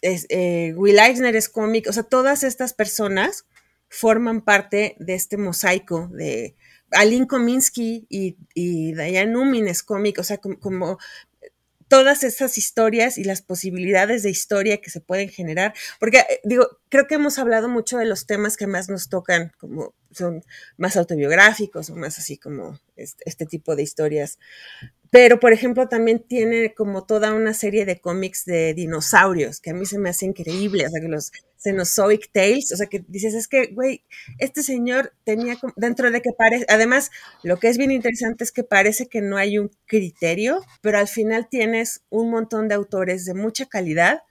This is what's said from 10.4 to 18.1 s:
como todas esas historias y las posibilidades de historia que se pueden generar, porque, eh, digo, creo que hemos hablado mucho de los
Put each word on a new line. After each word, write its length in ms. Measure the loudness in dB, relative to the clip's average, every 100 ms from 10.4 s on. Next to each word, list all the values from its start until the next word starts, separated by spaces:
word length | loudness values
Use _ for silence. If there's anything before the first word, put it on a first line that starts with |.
| -8 -8
como 380 | -6 -4 -4 -6 -12 -20 -20 _ -20 _ _ _ _
todas 340 | 8 8 4
esas 340 | 0 -2 -4 -4
historias 600 | -4 2 2 4 0 0
y 60 |
las 180 | -4 -6
posibilidades 800 | _ -8 -6 -6 0 2 2 0
de 80 | -2
historia 500 | -4 -2 0 0 -2
que 100 | -4
se 100 | -18
pueden 280 | _ -4 -4
generar, 460 | -8 -6 -2 -2 -4 -16 -4
porque, 200 | 4 6
eh, 220 | 6 0
digo, 240 | 0 2 2 0 _
creo 200 | 2 4
que 80 | 2
hemos 240 | 0 0
hablado 280 | 0 2 0
mucho 300 | -2 -4 -4
de 60 |
los 220 | -2